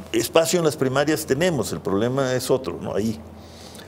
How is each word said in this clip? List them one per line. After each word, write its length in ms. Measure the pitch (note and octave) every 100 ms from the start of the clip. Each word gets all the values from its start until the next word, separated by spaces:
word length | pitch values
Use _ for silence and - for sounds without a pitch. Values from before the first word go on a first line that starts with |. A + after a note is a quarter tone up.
| -
espacio 460 | A2+ A2+ E3 E3 F3+
en 60 |
las 120 | D#3 C#3+
primarias 480 | C3 C3+ D3 D3+
tenemos, 480 | - C3+ F3+ D3 F#2+
el 80 | E2
problema 540 | - F#2+ A#2 C3 C3
es 160 | B2+ -
otro, 280 | C3 - E2+
¿no? 120 | A2
Ahí. 260 | - A2+ G#3+ - - - - - -